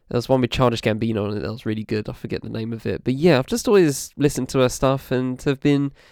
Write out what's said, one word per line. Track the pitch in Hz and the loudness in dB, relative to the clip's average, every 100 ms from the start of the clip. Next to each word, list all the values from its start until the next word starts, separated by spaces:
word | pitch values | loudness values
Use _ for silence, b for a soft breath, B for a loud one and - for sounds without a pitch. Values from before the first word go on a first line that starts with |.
| - | -6
there | 120 | -4
was | - | 0
one | 131 | 2
with | 123 | 2
Childish | - 127 117 | 2 2 2
Gambino | 113 107 110 110 | 0 0 -2 -2
on | 101 104 | -2 -4
it | |
that | 71 | -6
was | 113 113 | -6 -4
really | 110 | -4
good. | 104 107 104 | -4 -6 -6
I | |
forget | 120 - - | -10 -8 -8
the | - | -8
name | 113 113 | -8 -6
of | 113 113 | -6 -6
it, | 90 | -4
but | - | -4
yeah, | 131 175 131 | 2 4 4
I've | 131 | 2
just | 240 - | -2 4
always | 202 165 135 - - | 6 4 2 -6 0
listened | 143 - 127 | 0 0 -2
to | 135 | 2
her | 127 | 2
stuff | - 135 135 - | 2 0 0 -2
and | 127 127 127 | -2 -2 -4
have | 147 135 | -4 0
been, | 147 143 143 b b | 2 2 0 b b